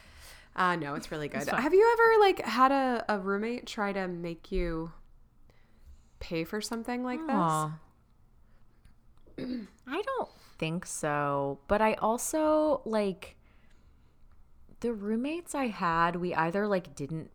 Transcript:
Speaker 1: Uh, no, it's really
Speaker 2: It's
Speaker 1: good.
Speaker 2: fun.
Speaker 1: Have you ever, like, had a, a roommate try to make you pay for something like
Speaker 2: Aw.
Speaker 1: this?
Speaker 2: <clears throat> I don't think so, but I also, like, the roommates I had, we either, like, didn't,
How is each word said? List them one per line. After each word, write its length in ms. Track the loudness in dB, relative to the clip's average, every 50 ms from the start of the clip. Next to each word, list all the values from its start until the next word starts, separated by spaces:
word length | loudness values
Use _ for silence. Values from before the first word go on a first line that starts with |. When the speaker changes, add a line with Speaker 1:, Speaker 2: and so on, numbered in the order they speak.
| -20 -20 -20 -20 -20 -20 -20 -20 -20 -10 -2
Speaker 1:
Uh, 200 | 0 2 2 2
no, 180 | 0 -2 -4 -6
it's 160 | -6 -8 -8
really 140 | -6 -6 -6 -4 -4
Speaker 2:
It's 120 | -4 -4
Speaker 1:
good. 40 | -2
Speaker 2:
fun. 140 | 0 0 2
Speaker 1:
Have 100 | 4 6
you 240 | 8 8 8 6 6
ever, 220 | 6 6 8 8
like, 260 | 6 6 6 2 -2
had 260 | -2 2 4 4 6
a, 320 | 6 4 2 2 0 -2 -2 -2
a 80 | -2 -2
roommate 480 | 0 -2 -2 -2 -2 -4 -6 -6 -8
try 260 | -8 -4 -4 -2 -2
to 160 | -2 -2 -4 -4
make 440 | -6 -6 -6 -8 -8 -8 -8 -4
you 400 | -2 -2 0 0 -2 -4 -6 -8 -12 -16 -20 -20 -20 -20 -20 _ _ -20 -20 -20 -20 -20 -20 _ -20 -20 -20 -20 -20 -20 -20 -20 -16 -14
pay 240 | -10 -6 -4 -4 -4
for 180 | -4 -4 -6
something 420 | -6 -4 -6 -6 -6 -6 -4 -4 -4
like 160 | -4 -4 -4 -2 0
Speaker 2:
Aw. 440 | 0 2 2 2 2 2 0 -2 -4 -8 -14 -20 -20 _ _ _ _ _ -20 -20 _ -20 -20 -20 -20 -20 -20 -20 -20 -20 -20 -20 -20 -20 -20 -20 -20 -20 -20 -18 -12
Speaker 1:
this? 120 | -10 -8 -6 -6 -8 -8 -12 -16
Speaker 2:
<clears throat> 120 | _ -12 -8
I 120 | -6 -6 -4
don't 260 | -2 -2 -4 -4 -6 -8 -20 -20 -16 -8 -6
think 260 | -4 -4 -4 -6 -6
so, 720 | -8 -10 -4 -4 -2 0 0 0 0 0 0 -2 -2 -4 -6 -2 0
but 140 | 2 2
I 140 | 2 2 2
also, 880 | 0 0 0 0 0 -2 -2 0 0 2 4 4 4 4 2 2 0 -2
like, 500 | -2 0 0 0 0 -2 -6 -10 -18 -20 -20 -20 -20 -20 -20 -20 -20 -20 -20 -20 -20 -20 -20 -20 -20 _ -20 -20 -20 -20 -20 -20 -20 -20 -20 -20 -20 -12 -6
the 120 | -4 -4 -4
roommates 600 | -2 -2 -2 -2 -2 -2 -2 -4 -6 -8 -6 -4
I 140 | -2 -2 -2
had, 480 | -2 0 0 2 4 4 4 4 2 0
we 180 | -2 0 0
either, 320 | 2 0 2 2 0 2 2
like, 260 | 2 0 0 -2 -10
didn't, 380 | -10 -8 -6 -6 -6 -8 -10